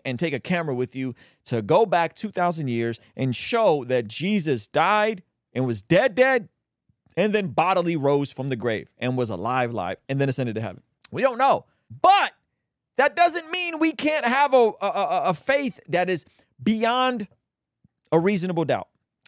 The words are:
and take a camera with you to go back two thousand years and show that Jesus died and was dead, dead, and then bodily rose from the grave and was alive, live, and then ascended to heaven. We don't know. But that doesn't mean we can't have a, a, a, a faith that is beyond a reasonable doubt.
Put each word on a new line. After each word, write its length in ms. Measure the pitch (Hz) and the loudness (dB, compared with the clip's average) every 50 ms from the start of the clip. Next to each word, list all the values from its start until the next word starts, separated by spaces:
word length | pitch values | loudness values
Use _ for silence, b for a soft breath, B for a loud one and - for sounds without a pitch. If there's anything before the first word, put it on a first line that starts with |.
| - | -8
and 140 | 135 123 - | -8 -6 -4
take 140 | 175 160 143 | -4 -4 -4
a 60 | 120 | -4
camera 360 | - - 180 175 165 151 127 | -4 -2 -2 -2 -2 -2 -2
with 200 | 120 127 - - | -4 -4 -4 -6
you 200 | 135 131 127 120 b b b b b b | -6 -6 -6 -8 b b b b b b
to 160 | - 123 113 | -6 -4 -2
go 240 | 104 98 156 202 233 | 0 2 4 4 4
back 300 | 190 180 170 170 160 - | 2 2 0 0 -2 -4
two 140 | - - 208 | -8 -10 -8
thousand 380 | - 185 175 175 165 160 147 131 | -4 -2 -2 -2 -2 -2 -4 -4
years 320 | 120 117 117 117 113 - b b b | -2 -2 -2 -4 -4 -8 b b b
and 200 | b 131 131 117 | b -2 -2 -2
show 480 | - - - 240 233 220 190 156 143 123 | -4 -4 -2 0 2 2 2 2 2 0
that 220 | 120 127 123 117 101 | -2 -2 -2 -2 -4
Jesus 600 | - - 156 196 214 202 147 156 135 110 - - | -6 -6 -2 -2 0 0 0 0 -2 -2 -4 -2
died 560 | - - 160 185 208 214 208 220 226 185 - _ _ _ _ _ - | 0 0 2 2 2 2 2 0 -2 -6 -10 _ _ _ _ _ -6
and 120 | 123 131 | -4 -2
was 160 | 127 117 98 | -2 -4 -4
dead, 340 | - - 165 185 254 269 185 | -2 2 4 4 4 4 4
dead, 340 | 240 254 269 262 247 180 - _ _ _ _ _ _ _ _ _ _ _ _ _ - | 4 4 4 4 2 -2 -4 _ _ _ _ _ _ _ _ _ _ _ _ _ 0
and 160 | 196 214 202 | 0 2 2
then 140 | 214 196 160 | 0 0 0
bodily 480 | - 156 165 185 190 185 175 170 170 | 0 0 2 2 2 2 2 0 0
rose 360 | 151 135 143 143 143 143 - | 0 2 2 2 2 0 -2
from 180 | - - 131 139 | -6 -8 -6 -6
the 60 | 131 | -4
grave 340 | 110 117 120 110 92 - - _ - | -4 -2 -2 -2 -2 -6 -10 _ -6
and 200 | 117 127 127 127 | -4 -2 -2 -2
was 120 | 123 107 | -2 -4
alive, 440 | 104 85 98 117 127 131 123 117 117 | -4 -4 -4 -2 -2 0 -2 -2 -2
live, 240 | 104 87 90 95 - _ - | -4 -6 -6 -6 -8 _ -4
and 140 | 135 139 | -2 0
then 80 | 139 139 | 0 0
ascended 260 | 127 - 127 120 107 | -2 -2 -4 -4 -4
to 60 | 110 | -6
heaven. 200 | 113 98 87 - - _ _ _ - - | -8 -8 -10 -14 -20 _ _ _ -18 -12
We 100 | - 160 | -4 -2
don't 160 | 240 269 240 233 | -2 -2 0 2
know. 280 | 269 277 190 - - _ _ _ _ - 113 131 | 2 2 2 0 -2 _ _ _ _ -20 -4 2
But 320 | - 370 392 392 294 208 - _ _ _ _ _ _ _ _ _ _ _ _ - | 4 6 6 6 4 0 -4 _ _ _ _ _ _ _ _ _ _ _ _ 0
that 180 | 269 294 - | 0 2 2
doesn't 360 | 339 349 339 311 349 320 311 | 2 2 2 2 -2 -8 -6
mean 280 | 339 359 359 339 330 311 | -6 -4 -4 -4 -2 0
we 140 | 320 320 311 | 0 0 0
can't 320 | - 277 302 311 302 240 | 0 -2 -2 -2 0 0
have 280 | 233 254 269 294 285 269 | 0 2 2 2 4 4
a, 180 | 254 233 214 - - | 4 4 4 2 -2
a, 60 | 196 202 | -4 -4
a, 340 | 165 202 190 156 190 175 143 | -2 -2 -2 0 0 0 0
a 80 | 180 175 | 0 -2
faith 460 | - - - 269 285 285 233 - - - - | -2 -2 -2 0 0 -2 -4 -6 -10 -8 -4
that 200 | 151 175 180 180 | -2 -2 0 0
is 160 | 185 156 - _ b b b b b b | -2 -4 -6 _ b b b b b b
beyond 680 | 123 208 220 220 226 226 247 254 254 254 247 220 208 - _ _ _ _ _ _ _ _ _ _ _ _ _ _ _ _ | -2 -2 0 0 0 0 0 2 0 0 -2 -4 -6 -12 _ _ _ _ _ _ _ _ _ _ _ _ _ _ _ _
a 80 | 160 165 | 0 2
reasonable 460 | 170 196 208 180 175 185 175 170 160 | 2 2 0 0 0 -2 -2 -2 -2
doubt. 240 | 131 127 95 - - _ _ _ _ _ _ _ | 0 -2 -2 -4 -8 _ _ _ _ _ _ _